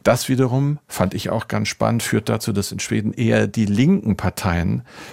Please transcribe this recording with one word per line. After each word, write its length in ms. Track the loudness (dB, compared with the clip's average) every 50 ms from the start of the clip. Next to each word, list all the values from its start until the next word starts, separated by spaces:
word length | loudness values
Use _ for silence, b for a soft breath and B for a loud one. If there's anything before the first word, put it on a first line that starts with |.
| 2
Das 240 | 2 2 2 2
wiederum, 520 | 0 2 2 2 2 2 2 2 0 -2 -4 _ -10
fand 240 | -2 0 0 0 0
ich 160 | -4 -4 -2
auch 180 | -4 -4 -4
ganz 220 | -4 -4 -2 -2 -4
spannend, 340 | -2 -2 0 0 0 0 -2
führt 240 | 0 0 0 0
dazu, 240 | 0 -2 -2 -2 -2
dass 220 | -2 -2 -2 -4 -6
in 60 | -8
Schweden 340 | -6 -2 -2 -2 -2 -2 -2
eher 340 | 0 0 2 4 4 2
die 180 | 2 0 0 0
linken 520 | 2 2 4 4 4 4 2 2 0 -2
Parteien 640 | 0 0 -4 -2 -2 -2 0 0 0 0 0 -2 -4 B B B B B B